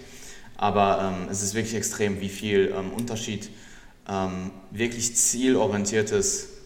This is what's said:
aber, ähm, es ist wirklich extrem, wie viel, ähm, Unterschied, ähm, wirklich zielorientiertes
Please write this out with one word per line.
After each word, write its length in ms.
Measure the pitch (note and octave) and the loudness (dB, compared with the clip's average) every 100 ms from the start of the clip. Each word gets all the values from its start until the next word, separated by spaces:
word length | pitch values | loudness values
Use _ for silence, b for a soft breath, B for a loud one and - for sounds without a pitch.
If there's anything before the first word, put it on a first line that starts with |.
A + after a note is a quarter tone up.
| B B B B B - | B B B B B -2
aber, 560 | G#2 G2 G2 F2 F#2+ | 2 6 6 4 2
ähm, 160 | F#2 F2+ | -2 -4
es 120 | G2 | -4
ist 120 | G2 | -2
wirklich 220 | G#2+ G#2 A2 | -2 -2 -2
extrem, 440 | - - G#2 F#2+ | -2 0 0 0
wie 80 | G2 | -4
viel, 460 | - G#2+ G2+ F#2+ - | -4 2 4 4 2
ähm, 160 | F#2+ | -4
Unterschied, 580 | G#2+ A#2 A2 - G2+ - B B B B - - | -4 -4 -4 -4 -6 -8 B B B B -16 -4
ähm, 420 | G2 F#2+ F#2 F#2 - - | -2 -2 -2 -8 -10 -12
wirklich 420 | G#2 A#2 A#2 G#2 | -2 -2 0 -2
zielorientiertes 1300 | - - A#2+ C3 A#2+ G#2+ G2+ G2 A2 G#2 G#2 F#2+ - - - | 2 2 4 4 4 4 2 2 2 2 2 2 -2 -6 -14